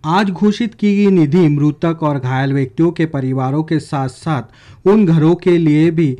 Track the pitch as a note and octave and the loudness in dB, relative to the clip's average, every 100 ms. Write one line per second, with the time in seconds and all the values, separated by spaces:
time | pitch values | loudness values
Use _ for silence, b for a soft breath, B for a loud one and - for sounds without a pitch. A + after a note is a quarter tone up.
0 | D#3 F3+ G3+ F3 G#3 G#3 A#3 - G#3 G3+ | 0 0 -2 0 0 0 -6 -2 -2 2
1 | G3+ F#3+ D3 F3 E3 D3 D3 C#3+ E3 E3 | 2 4 2 2 2 2 -2 -2 -4 -2
2 | D#3 C#3+ B2 C3 C#3 C#3 C3 - E3+ E3+ | -4 -4 -4 -4 -2 -2 -4 -2 -2 0
3 | D#3+ C#3+ C3 C3 C3 C#3+ D#3+ D#3+ D#3+ D3 | -4 -4 -4 -4 -2 -4 -2 -6 -4 -6
4 | C3 - E3 D3 - _ - - F#3 G#3+ | -6 -8 -6 -6 -8 _ -20 -4 0 2
5 | F#3+ E3 D#3 F3 F#3+ F3 D#3+ D3+ E3 E3 | 4 2 2 2 0 2 2 2 2 2
6 | D#3 | -2